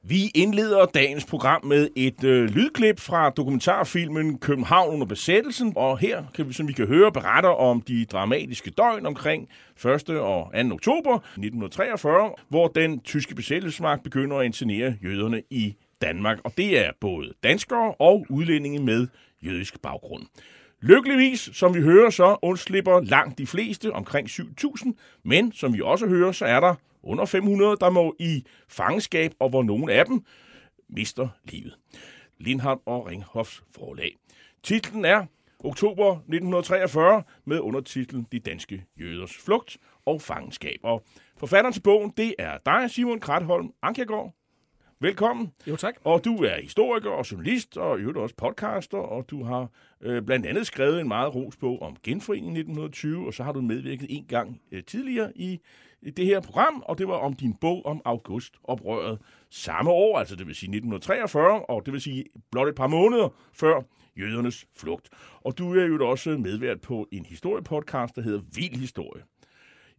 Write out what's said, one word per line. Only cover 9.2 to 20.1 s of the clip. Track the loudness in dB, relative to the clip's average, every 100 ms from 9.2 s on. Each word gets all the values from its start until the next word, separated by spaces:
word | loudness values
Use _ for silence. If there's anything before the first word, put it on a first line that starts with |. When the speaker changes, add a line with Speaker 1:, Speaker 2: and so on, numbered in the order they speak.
| -2 -4 -6 -20 _ _
Speaker 1:
første | 0 0 0 -4
og | 0 -2 -2 -2
anden | 0
oktober | 0 0 2 2 0 -2 -8
nitten | -6 -6
hundrede | -8
treogfyrre, | -4 -4 0 4 4 4 -4 _
hvor | 2 2
den | 4 0 -2
tyske | -4 -6 -4
besættelsesmagt | -10 -4 -4 -4 -4 -2 -2
begynder | -2 -4 -2 0
at |
internere | -2 -2 -4 -2 -2 -4
jøderne | -4 -2 -2 -2 -4
i | -4 -4 -6 _ _
Danmark. | -6 -2 -2 -2
Og | -4 -2
det | 2 2
er | 2 -2
både | -6 -6 -8 -2
danskere | 2 2 0 -2 -2 6
og | 8 8 2
udlændinge | -2 2 0 0 -2
med | 0 2 0 _ _ _
jødisk | -8 -6 -8 -10
baggrund. | -10 -10 -12